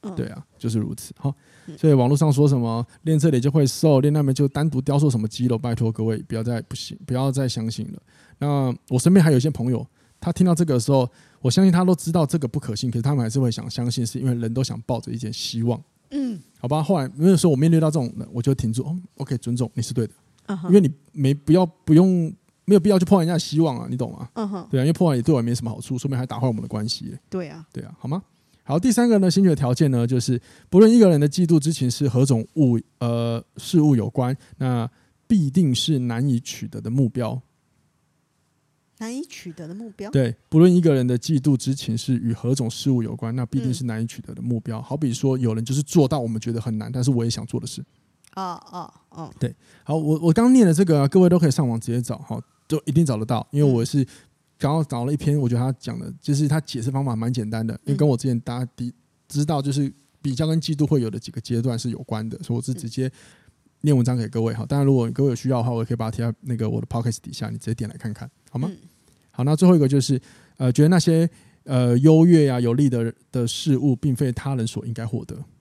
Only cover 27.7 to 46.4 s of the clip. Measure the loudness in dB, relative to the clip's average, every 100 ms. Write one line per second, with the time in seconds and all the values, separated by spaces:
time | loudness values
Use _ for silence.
27.7 | -16 -16 -14 -8 -8 -10 _ _ _ -4
28.7 | 0 2 2 4 4 4 4 4 2 0
29.7 | 2 2 2 0 0 0 -4 _ -20 _
30.7 | 8 8 8 6 6 2 2 4 4 2
31.7 | -2 -2 0 0 2 2 2 0 0 2
32.7 | 2 -2 _ -4 -2 -2 -4 -8 -18 0
33.7 | 2 4 4 0 -2 -2 -4 _ -6 -2
34.7 | -2 -4 _ _ _ _ 0 2 2 2
35.7 | 0 0 -2 -2 -2 0 -2 -4 -14 -12
36.7 | -10 -6 0 0 0 -6 -6 -12 _ _
37.7 | _ _ _ _ _ _ _ _ _ _
38.7 | _ _ _ -12 -10 -12 -14 -16 -14 -14
39.7 | -14 -16 -14 -4 -2 -2 -4 _ 6 6
40.7 | 6 4 2 0 -2 0 0 2 0 -2
41.7 | -6 -4 -6 -2 -2 -2 -4 -2 -2 -4
42.7 | -4 -2 0 -2 -6 -8 -6 -4 -4 -4
43.7 | -4 -6 -6 -8 -8 -16 -10 -6 -4 -6
44.7 | -10 -8 -4 -4 0 0 0 0 -2 -4
45.7 | -4 0 2 2 0 -4 -6